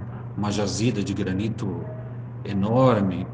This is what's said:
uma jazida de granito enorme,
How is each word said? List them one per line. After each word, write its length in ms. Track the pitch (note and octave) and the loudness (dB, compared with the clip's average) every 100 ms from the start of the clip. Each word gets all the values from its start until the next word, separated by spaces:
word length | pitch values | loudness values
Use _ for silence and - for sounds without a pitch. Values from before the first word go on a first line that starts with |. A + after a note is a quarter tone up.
| - - - - | -8 -10 -8 -4
uma 140 | G#2 | -2
jazida 520 | G2 G2 F#2 A#2+ G2+ | 0 0 2 0 2
de 120 | G2 | 0
granito 680 | F#2+ F#2 F#2+ A#2 - G2 F2 - - - - - - | 0 0 0 -2 -2 -4 -4 -6 -10 -10 -10 -10 -10
enorme, 840 | - G2 G#2 B2 C3 G#2+ F#2+ F2+ F#2 | -4 0 4 6 6 6 2 0 -4